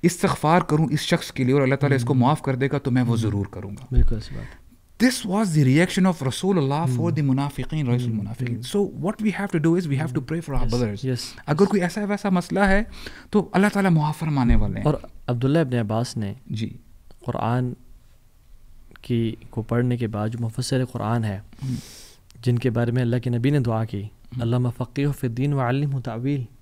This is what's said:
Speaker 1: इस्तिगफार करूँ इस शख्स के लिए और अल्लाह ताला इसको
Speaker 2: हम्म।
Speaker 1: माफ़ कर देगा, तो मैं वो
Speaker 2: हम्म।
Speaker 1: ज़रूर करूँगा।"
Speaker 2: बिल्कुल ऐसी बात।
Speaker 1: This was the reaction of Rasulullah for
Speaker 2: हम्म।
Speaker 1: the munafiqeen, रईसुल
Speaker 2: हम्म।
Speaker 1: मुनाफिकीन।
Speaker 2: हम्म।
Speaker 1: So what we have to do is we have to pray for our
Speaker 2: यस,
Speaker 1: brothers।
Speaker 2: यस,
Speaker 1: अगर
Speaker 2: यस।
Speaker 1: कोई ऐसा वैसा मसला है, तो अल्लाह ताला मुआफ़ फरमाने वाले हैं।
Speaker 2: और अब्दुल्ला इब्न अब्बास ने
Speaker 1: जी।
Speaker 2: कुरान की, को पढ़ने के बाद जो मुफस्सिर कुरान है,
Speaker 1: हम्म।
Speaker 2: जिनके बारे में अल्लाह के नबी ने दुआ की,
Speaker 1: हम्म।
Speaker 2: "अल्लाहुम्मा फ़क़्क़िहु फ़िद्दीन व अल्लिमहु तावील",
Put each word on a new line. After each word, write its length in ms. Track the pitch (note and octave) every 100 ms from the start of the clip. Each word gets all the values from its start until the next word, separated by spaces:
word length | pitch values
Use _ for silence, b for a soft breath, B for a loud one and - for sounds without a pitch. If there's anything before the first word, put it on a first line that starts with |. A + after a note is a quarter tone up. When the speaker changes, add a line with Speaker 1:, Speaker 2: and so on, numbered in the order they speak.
Speaker 1:
इस्तिगफार 580 | F3 - G3 C3+ D3+ F3
करूँ 280 | - D3+ D#3+
इस 100 | D3+
शख्स 300 | - E3+ -
के 140 | -
लिए 100 | B2+
और 80 | C#3
अल्लाह 140 | C3 C3+
ताला 200 | B2+ C3+
इसको 180 | A#2+
Speaker 2:
हम्म। 100 | C3+
Speaker 1:
माफ़ 180 | B2 D3+
कर 140 | - B2
देगा, 220 | C3+ C#3+
तो 120 | -
मैं 120 | B2
वो 100 | A#2+
Speaker 2:
हम्म। 100 | A2+
Speaker 1:
ज़रूर 280 | A2 G2 G2
करूँगा।" 320 | - G2+ G2+ -
Speaker 2:
बिल्कुल 260 | B2 A#2 A2+
ऐसी 180 | - -
बात। 100 | A1 - - - _ -
Speaker 1:
This 240 | B3 B3 G#3
was 200 | G3 G#3+
the 180 | D3+
reaction 380 | C3 C#3 F3+ -
of 120 | F#3
Rasulullah 720 | F3 C3 - F#3 F#3+ C3+ C#3+ D#3+
for 20 |
Speaker 2:
हम्म। 220 | B2 E3
Speaker 1:
the 120 | -
munafiqeen, 640 | C#3+ C3 C#3+ - B2 D#3 C3
रईसुल 200 | A#2+ B2
Speaker 2:
हम्म। 80 | A2+
Speaker 1:
मुनाफिकीन। 400 | G2 - B2 A2
Speaker 2:
हम्म। 60 |
Speaker 1:
So 420 | A#2+ G#3 G#3 -
what 220 | D3 - G#3+
we 140 | F3+
have 160 | G3+ E3+
to 100 | D#3
do 140 | E3+
is 100 | E3+
we 100 | C3+
have 160 | B2+ B2
to 100 | B2
pray 160 | D#3+
for 100 | D#3
our 120 | C3 A#2+
Speaker 2:
यस, 60 |
Speaker 1:
brothers। 320 | A#2+ A#2 G2+
Speaker 2:
यस, 300 | C3 B2 - - -
Speaker 1:
अगर 180 | D3+
Speaker 2:
यस। 40 | G3
Speaker 1:
कोई 120 | G#3
ऐसा 240 | F3+ G#3+
वैसा 260 | G#3 G3+ G3+
मसला 360 | F#3 E3+ F#3 G3
है, 200 | F#3+ A3+ B B B B
तो 180 | G#3+ F3+
अल्लाह 160 | - G3+
ताला 200 | G3+ F#3+
मुआफ़ 260 | D#3+ D3+ D3+
फरमाने 400 | D#3+ C#3+ A#2+ A2+
वाले 180 | G#2+
हैं। 100 | -
Speaker 2:
और 240 | D3+ D3+ - - -
अब्दुल्ला 320 | B2 C3+ D#3
इब्न 180 | C#3+ B2
अब्बास 380 | G#2+ A2 B2 -
ने 200 | G2+ G#2 -
Speaker 1:
जी। 140 | G#2+ A2+ - - - - - -
Speaker 2:
कुरान 440 | A#2+ A2 B2 B2+ A#2+ - - - - - _ - - - - - -
की, 340 | - A#2 A2+ A2+ -
को 100 | -
पढ़ने 340 | G#2+ A#2+ B2 A#2+
के 100 | A2+
बाद 240 | G#2+ G#2+
जो 80 | A#2
मुफस्सिर 460 | A#2 A2 B2 C3+
कुरान 400 | B2+ A#2+ G#2+ A#2
है, 180 | A2 G2 - -
Speaker 1:
हम्म। 140 | C3+ A#2+ B B B B _ -
Speaker 2:
जिनके 260 | B2+ A#2+ B2+
बारे 220 | A#2 A#2
में 100 | B2
अल्लाह 180 | A#2+ B2
के 100 | A#2+
नबी 200 | A#2+ B2+
ने 100 | D3
दुआ 240 | A#2+ A2
की, 180 | A2 G#2
Speaker 1:
हम्म। 400 | G2+ - - B2
Speaker 2:
"अल्लाहुम्मा 280 | A#2 B2 B2
फ़क़्क़िहु 420 | A#2+ B2 - C#3+
फ़िद्दीन 420 | C#3 B2+ A#2 C#3
व 40 | C#3
अल्लिमहु 420 | B2 C3 C#3+ C3+
तावील", 460 | A#2+ A2+ C3 C#3+ A#2+ -